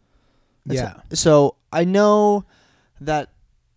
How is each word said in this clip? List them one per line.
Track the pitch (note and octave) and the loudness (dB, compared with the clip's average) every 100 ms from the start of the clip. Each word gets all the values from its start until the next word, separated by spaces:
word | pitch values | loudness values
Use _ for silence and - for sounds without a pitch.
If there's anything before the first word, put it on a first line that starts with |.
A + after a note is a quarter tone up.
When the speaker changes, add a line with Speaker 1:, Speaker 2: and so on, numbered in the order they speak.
| _ _ _ _ _ _ - | _ _ _ _ _ _ -8
Speaker 1:
It's | C3 | -6
Speaker 2:
Yeah. | A#2 - - | -6 -12 -12
Speaker 1:
a, | D#3+ | -2
so | E3+ D3+ C#3+ - - | 4 4 4 -2 -8
I | D#3+ | -4
know | F3 G3 G#3 G#3 G#3 G#3 - _ _ _ _ - | -2 2 2 2 2 -2 -6 _ _ _ _ -16
that | C#3+ D3+ C3+ _ _ _ _ | -6 -6 -6 _ _ _ _